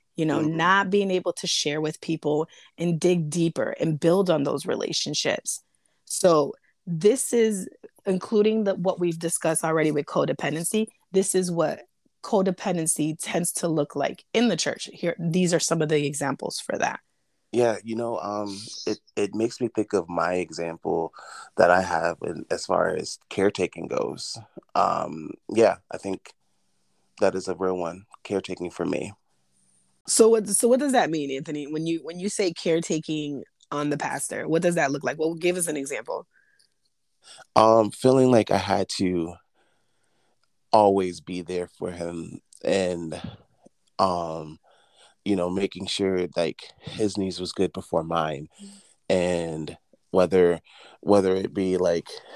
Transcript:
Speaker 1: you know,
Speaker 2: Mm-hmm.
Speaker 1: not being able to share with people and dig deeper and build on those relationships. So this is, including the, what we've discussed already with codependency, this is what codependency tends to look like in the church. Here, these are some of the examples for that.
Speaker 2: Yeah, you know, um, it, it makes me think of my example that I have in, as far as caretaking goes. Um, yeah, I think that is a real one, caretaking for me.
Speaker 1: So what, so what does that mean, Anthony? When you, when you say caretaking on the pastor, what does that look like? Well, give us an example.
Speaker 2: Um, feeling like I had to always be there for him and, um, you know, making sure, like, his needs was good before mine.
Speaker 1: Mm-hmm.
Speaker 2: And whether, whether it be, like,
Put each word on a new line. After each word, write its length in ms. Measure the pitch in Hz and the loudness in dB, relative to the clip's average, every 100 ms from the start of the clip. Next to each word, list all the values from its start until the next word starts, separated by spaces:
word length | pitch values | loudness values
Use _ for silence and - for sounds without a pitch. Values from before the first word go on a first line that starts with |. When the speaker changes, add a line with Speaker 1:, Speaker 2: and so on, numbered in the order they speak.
| _ - | _ -2
Speaker 1:
you 100 | 156 | 0
know, 140 | 147 | 2
Speaker 2:
Mm-hmm. 180 | 151 165 | 0 2
Speaker 1:
not 320 | 170 196 196 | 4 4 4
being 180 | 202 196 | 2 2
able 240 | 185 180 | 0 -2
to 140 | - 180 | -4 -4
share 340 | - 147 151 | -2 -2 -2
with 200 | 156 - | -4 -6
people 460 | - 160 147 151 160 - - - | -6 -2 0 0 -2 -8 -18 -4
and 220 | 175 160 | -2 2
dig 320 | 175 180 151 | 2 2 0
deeper 440 | 170 165 147 - - | 0 0 0 -4 -2
and 200 | 160 147 | -2 2
build 300 | 165 190 185 | 2 4 4
on 140 | 156 | 2
those 240 | 139 - - | 0 -4 -4
relationships. 960 | - - - 143 147 139 - - - _ _ _ _ - | -4 -4 -4 -4 -4 -2 -2 -4 -10 _ _ _ _ -10
So 480 | - 180 156 - - _ _ 185 | 2 4 6 2 -4 _ _ -6
this 480 | 160 208 262 - | 2 4 4 2
is, 340 | 240 220 196 - - - _ 202 | 2 2 0 -6 -14 -20 _ -2
including 600 | 185 - 214 214 220 196 | -2 2 4 4 4 0
the, 100 | 185 | 0
what 240 | 185 170 | 0 0
we've 180 | 175 165 | -2 -2
discussed 460 | 165 - 160 156 | -4 -2 0 0
already 280 | 160 160 156 | 0 2 2
with 140 | 147 143 | 0 0
codependency, 840 | 170 151 - 147 156 175 214 214 _ _ | 0 0 0 -2 -4 -2 -2 -2 _ _
this 220 | 190 190 | 0 2
is 160 | 185 180 | 0 0
what 320 | 170 156 - - _ _ _ | 0 0 -2 -12 _ _ _
codependency 920 | - 202 190 - 202 175 160 - 151 156 | 0 2 2 -2 -2 -2 -2 0 -2 -4
tends 320 | - 170 175 | -4 -2 -2
to 160 | - 170 | -4 -2
look 280 | 156 143 143 | -2 -2 -2
like 300 | - - _ | -4 -4 _
in 140 | 226 233 | 0 2
the 100 | 170 | 0
church. 320 | 147 - - | -2 -6 -10
Here, 220 | - 170 - | -6 -6 -4
these 340 | 165 180 180 | 0 2 2
are 60 | 170 | 2
some 220 | - 170 | 0 0
of 80 | 156 | 2
the 160 | 151 151 | 2 0
examples 540 | 147 139 139 - - | -2 -4 -4 -6 -8
for 180 | - - | -6 -2
that. 220 | - - _ _ _ _ _ | -2 -4 _ _ _ _ _
Speaker 2:
Yeah, 260 | 117 120 104 | 2 2 0
you 120 | 113 113 | -4 -6
know, 220 | 117 104 | -4 -4
um, 380 | 101 104 101 98 113 - 107 | -4 -6 -6 -8 -12 -8 -6
it, 120 | 104 _ - | -6 _ -4
it 200 | 101 107 | -4 0
makes 260 | 117 - | -2 -2
me 60 | 117 | -4
think 260 | - 104 | -2 0
of 160 | 101 82 | -2 -2
my 260 | 85 85 90 | -2 0 -2
example 800 | 82 82 85 82 87 85 82 - - - - - | -4 -6 -8 -6 -4 -2 -4 -8 -18 -18 -6 2
that 120 | 87 | 6
I 120 | 90 | 6
have 360 | 90 85 85 82 | 4 0 -2 -4
in, 220 | - 85 - | -6 -8 -6
as 160 | 87 - | -6 0
far 300 | 87 87 80 | 2 2 -2
as 240 | - - - | -6 -12 -10
caretaking 580 | - 101 - 87 85 82 | 0 0 0 -4 -4 -6
goes. 500 | - - - - 117 - - _ | -4 -4 -6 -10 -12 -16 -20 _
Um, 580 | - 95 82 78 78 76 - - | 0 2 0 -4 -8 -12 -14 -2
yeah, 240 | 107 107 - - | 4 4 4 -8
I 60 | 95 | -10
think 360 | 98 92 - _ _ _ _ _ _ _ _ - | -6 -6 -10 _ _ _ _ _ _ _ _ 0
that 140 | 98 92 | 0 0
is 120 | 92 | -4
a 80 | 85 | -4
real 220 | 92 90 | -2 -2
one, 280 | 85 90 104 - | -4 -8 -16 -16
caretaking 480 | - 98 - 90 87 | -4 -4 -4 -8 -8
for 140 | - 82 | -4 -2
me. 280 | 71 104 - _ _ _ _ _ _ _ _ - | -2 -6 -14 _ _ _ _ _ _ _ _ -2
Speaker 1:
So 220 | - 226 | 4 6
what, 180 | 226 202 | 6 2
so 180 | 196 233 | 2 4
what 120 | 247 | 4
does 140 | 285 | 4
that 180 | 247 156 | 2 2
mean, 180 | 160 139 | 0 -4
Anthony? 380 | 135 160 147 143 | -6 -6 -8 -6
When 180 | 156 165 | -4 -2
you, 140 | 165 | -4
when 160 | 143 175 | -6 -6
you 80 | 202 | -6
say 260 | - 185 | -2 -2
caretaking 880 | - 180 165 - 160 160 156 147 139 - _ - | -2 0 0 0 -4 -4 -6 -4 -8 -12 _ -8
on 200 | 147 147 | -4 -2
the 60 | 147 | -2
pastor, 500 | 147 143 - - 156 | -4 -6 -6 -6 -2
what 160 | 165 | 0
does 120 | 175 170 | 2 2
that 160 | 139 | 0
look 120 | 139 | 0
like? 160 | 127 156 | -4 -2
Well, 160 | 160 165 | -2 0
give 200 | 175 180 | -2 0
us 120 | 170 | -4
an 100 | 147 | -6
example. 480 | 135 117 - 85 - _ _ _ _ _ _ _ _ _ - - - 113 | -6 -8 -8 -10 -10 _ _ _ _ _ _ _ _ _ -20 -20 2 6
Speaker 2:
Um, 360 | 110 113 107 | 8 8 4
feeling 400 | - 131 131 127 | 2 4 6 6
like 180 | 120 101 | 6 4
I 80 | 98 | 0
had 320 | 98 98 95 - | 2 0 0 -2
to 380 | 92 87 82 90 _ _ _ _ _ _ _ _ _ _ _ _ - | 0 0 -4 -8 _ _ _ _ _ _ _ _ _ _ _ _ 2
always 500 | 110 101 98 92 82 | 6 6 6 0 -4
be 200 | 87 90 | -10 -10
there 260 | 82 90 87 - | -6 -6 -6 -8
for 140 | 90 | -10
him 500 | 87 85 85 85 - _ - - | -8 -8 -8 -10 -14 _ -8 -2
and, 560 | 98 90 87 82 78 - - _ _ - _ _ - | 0 0 -4 -6 -10 -12 -16 _ _ -20 _ _ -2
um, 600 | 95 87 82 82 78 76 _ _ _ _ _ _ | 0 0 -4 -8 -10 -16 _ _ _ _ _ _
you 140 | 101 92 | -4 -2
know, 120 | 87 | 0
making 360 | 95 98 90 98 | -2 -4 -6 -8
sure, 420 | - 95 92 87 90 | -2 0 0 -2 -2
like, 380 | 82 - - - | -4 -4 -16 -18
his 360 | - - 104 98 | -12 -4 -2 -2
needs 220 | 95 87 | -4 -4
was 140 | 90 | -6
good 180 | - 90 | -2 -2
before 320 | 92 - 82 | -4 -4 -4
mine. 460 | 80 82 78 71 78 - | -2 -2 -2 -4 -12 -18
Speaker 1:
Mm-hmm. 160 | - - _ _ - | -20 -20 _ _ -2
Speaker 2:
And 680 | 92 90 87 82 80 78 80 _ _ _ | 0 2 0 -2 -6 -8 -12 _ _ _
whether, 480 | 92 87 92 87 85 _ - - - | 2 4 6 4 2 _ -20 -20 -6
whether 340 | 85 101 95 | 4 4 4
it 200 | 95 95 | 2 -2
be, 240 | 101 92 92 | -2 0 2
like, 300 | 90 85 - - - | 2 0 -4 -16 -18